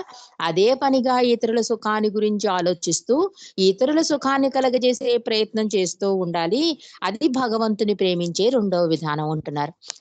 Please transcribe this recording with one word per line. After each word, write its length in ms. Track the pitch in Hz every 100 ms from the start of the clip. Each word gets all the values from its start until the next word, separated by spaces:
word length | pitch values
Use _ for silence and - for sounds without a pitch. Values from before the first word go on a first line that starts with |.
| - - - -
అదే 320 | 165 165 214
పనిగా 460 | 262 277 262 254 247 247
ఇతరుల 360 | 233 226 233
సుఖాన్ని 480 | 220 220 214 214 214
గురించి 380 | 208 214 208 208
ఆలోచిస్తూ 680 | 180 175 175 180 160 - 269 381 - - -
ఇతరుల 420 | 190 190 262 311
సుఖాన్ని 480 | 320 294 269 269 269
కలగజేసే 680 | 262 262 247 247 240 254 240
ప్రయత్నం 500 | 240 220 214 214 214
చేస్తూ 480 | 196 180 - 196 190
ఉండాలి. 480 | 175 170 165 240 330 285 - -
అది 240 | 185 214 311
భగవంతుని 680 | 254 247 226 220 202 208
ప్రేమించే 560 | 196 190 175 175 165 220
రెండవ 360 | 262 202 175 165
విధానం 440 | 156 156 151 151
అంటున్నారు. 440 | 156 151 147 147 - - -